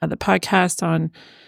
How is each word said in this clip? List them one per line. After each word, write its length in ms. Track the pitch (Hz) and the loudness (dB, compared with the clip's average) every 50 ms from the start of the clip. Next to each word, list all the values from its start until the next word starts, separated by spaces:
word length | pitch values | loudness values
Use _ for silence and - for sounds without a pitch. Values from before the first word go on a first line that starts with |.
uh, 60 | 170 | -6
the 80 | 160 - | -6 -6
podcast 680 | - - - 190 185 - - - 185 180 175 - - | -2 0 0 0 0 0 0 2 2 2 2 0 -2
on 300 | 175 165 165 160 160 160 - - - - - - - | 0 0 0 0 0 -2 -6 -12 -20 -20 -20 -20 -20